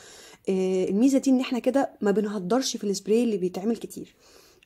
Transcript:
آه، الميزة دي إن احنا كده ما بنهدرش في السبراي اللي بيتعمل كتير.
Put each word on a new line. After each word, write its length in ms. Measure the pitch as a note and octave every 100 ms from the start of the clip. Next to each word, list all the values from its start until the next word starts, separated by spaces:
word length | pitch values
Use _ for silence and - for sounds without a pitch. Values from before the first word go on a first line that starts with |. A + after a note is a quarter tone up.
| - - - - -
آه، 360 | F#3+ F#3 F#3+ F#3
الميزة 320 | G3 C4+ C4+
دي 120 | C4+
إن 100 | B3+
احنا 200 | B3+ A#3+
كده 300 | B3+ C4 C4+ -
ما 100 | G#3
بنهدرش 680 | G3+ G#3 G#3 F3+ B3 B3+ A#3
في 60 |
السبراي 400 | G3+ F#3+ - A3
اللي 140 | A#3+ G3+
بيتعمل 400 | F3+ F3+ G#3 A3
كتير. 380 | - - - _ _ - - _